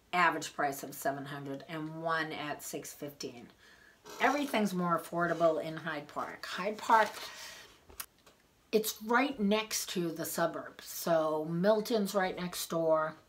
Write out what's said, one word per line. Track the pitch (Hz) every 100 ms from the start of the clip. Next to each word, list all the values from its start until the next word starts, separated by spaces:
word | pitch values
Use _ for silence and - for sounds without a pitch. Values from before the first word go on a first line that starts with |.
| -
Average | 180 165 156 147 -
price | 143 139
of | 135 -
seven | 139 139 139
hundred, | 143 139 139 -
and | 160 156 160
one | 170 160 156
at | 151 147 139
six | - 151 -
fifteen. | - 143 - - 120 - - - - - _ - -
Everything's | 247 285 285 220 202
more | 180 175 165
affordable | - 170 170 160 165 156
in | 160 160
Hyde | 160 151 143
Park. | 131 113 - -
Hyde | - 196 214
Park, | - 226 208 - - - - - - - - - - _ - _ _ _ -
it's | 214 214 - 214
right | 240 277 269
next | 196 214 214 - -
to | 185 170
the | 170 160
suburbs. | - 165 143 - - -
So | - 175 165 156 156 156
Milton's | 170 202 220 214 220 196
right | 202 185 -
next | 180 - -
door. | 165 160 156 156 160